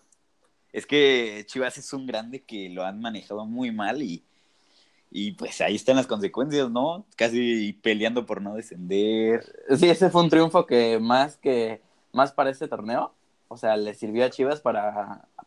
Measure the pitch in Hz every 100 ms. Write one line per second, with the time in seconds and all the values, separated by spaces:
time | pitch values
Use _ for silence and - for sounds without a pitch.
0 | _ _ _ _ _ _ _ 110 - 147
1 | 139 127 113 104 104 131 127 139 - 139
2 | 131 113 113 131 - 107 95 90 92 101
3 | 117 107 - 104 110 120 127 107 101 131
4 | 120 85 _ _ _ _ _ _ _ _
5 | _ - 104 90 - - 82 104 - 131
6 | 123 107 98 - 143 147 127 120 147 170
7 | - - 113 120 120 117 104 - 113 107
8 | 110 120 110 98 101 110 - 90 90 98
9 | 107 110 110 117 - - - - 175 165
10 | 185 170 170 160 165 175 - 120 117 113
11 | 113 127 147 - 139 123 113 110 _ _
12 | _ 127 135 - 135 135 151 131 113 127
13 | - _ _ _ - 117 110 107 104 101
14 | 107 110 127 123 135 151 123 110 104 104
15 | 101 101 _ -